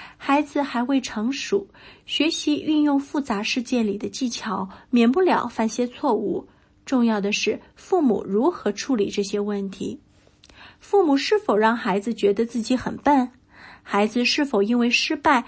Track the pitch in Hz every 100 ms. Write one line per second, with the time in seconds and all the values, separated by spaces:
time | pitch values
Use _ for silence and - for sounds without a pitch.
0 | - - - 285 294 285 277 233 247 269
1 | - 214 226 285 - 202 - - - -
2 | - - 302 - 302 294 - 302 294 277
3 | 277 302 277 202 226 262 240 247 214 202
4 | 202 - 254 - 220 190 190 - - 240
5 | 233 339 359 220 233 - 220 - 240 -
6 | 294 208 202 - - _ _ _ - 262
7 | 233 214 196 208 - - - - - 370
8 | 269 196 - 202 302 - 202 208 - 240
9 | 202 - 196 208 208 202 196 - 196 269
10 | _ _ _ _ - - - - - 403
11 | 330 277 - 427 - 208 220 233 226 196
12 | 220 220 202 202 233 240 214 254 - -
13 | 277 277 247 - _ - - - - 202
14 | 214 240 240 - - 202 202 240 240 -
15 | - 302 320 254